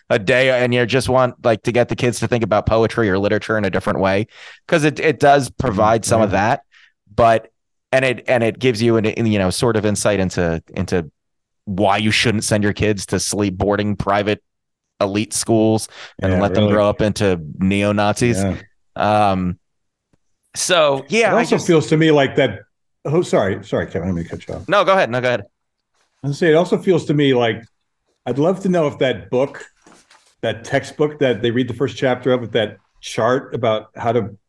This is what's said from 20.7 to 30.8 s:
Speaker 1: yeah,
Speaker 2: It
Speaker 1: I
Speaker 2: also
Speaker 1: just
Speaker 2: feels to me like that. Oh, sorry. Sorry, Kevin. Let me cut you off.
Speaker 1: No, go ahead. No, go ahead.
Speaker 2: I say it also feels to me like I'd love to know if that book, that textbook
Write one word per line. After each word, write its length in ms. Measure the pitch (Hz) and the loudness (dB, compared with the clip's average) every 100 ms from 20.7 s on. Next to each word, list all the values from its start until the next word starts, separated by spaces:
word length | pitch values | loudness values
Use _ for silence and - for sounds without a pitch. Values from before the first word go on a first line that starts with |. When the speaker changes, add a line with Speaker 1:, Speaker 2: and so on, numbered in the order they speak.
| 175 151 139 135 | 2 2 0 -2
Speaker 1:
yeah, 220 | 185 214 | 0 2
Speaker 2:
It 40 | 180 | 2
Speaker 1:
I 20 | |
Speaker 2:
also 160 | 165 185 | 0 0
Speaker 1:
just 120 | 175 | 2
Speaker 2:
feels 200 | 160 - | 2 2
to 100 | 156 | 2
me 140 | 160 | 4
like 240 | 147 135 - | 4 2 2
that. 240 | 131 101 - _ _ _ - | 0 -2 -16 _ _ _ -4
Oh, 160 | 165 | -2
sorry. 420 | - 135 98 104 | 0 0 0 -4
Sorry, 240 | 98 120 85 | -4 -4 -4
Kevin. 200 | 95 90 | -6 -4
Let 60 | 85 | -6
me 80 | |
cut 240 | 85 85 - | -8 -12 -12
you 60 | 85 | -12
off. 140 | 98 | -2
Speaker 1:
No, 140 | 202 | 0
go 100 | 180 | 2
ahead. 160 | 190 127 | 2 0
No, 100 | 123 | -2
go 80 | 123 | -2
ahead. 160 | 120 - _ _ _ _ _ _ _ | -2 -6 _ _ _ _ _ _ _
Speaker 2:
I 80 | 139 | -10
say 200 | 139 175 | 0 2
it 40 | 156 | 4
also 220 | 175 190 | 2 0
feels 260 | 190 160 - | 0 0 0
to 80 | |
me 200 | 147 139 | 0 2
like 280 | 123 117 110 - _ _ _ _ _ 123 | 2 0 -4 -12 _ _ _ _ _ -6
I'd 120 | 127 | -2
love 240 | 165 190 | 0 0
to 80 | 196 | -2
know 180 | 175 147 | 0 0
if 100 | - | 0
that 300 | 131 104 87 | -2 -2 -4
book, 360 | 127 139 - - _ - - _ _ _ _ | -4 -4 -6 -20 _ -20 -20 _ _ _ _
that 220 | 113 113 | -8 -8
textbook 560 | - 139 | -4 -4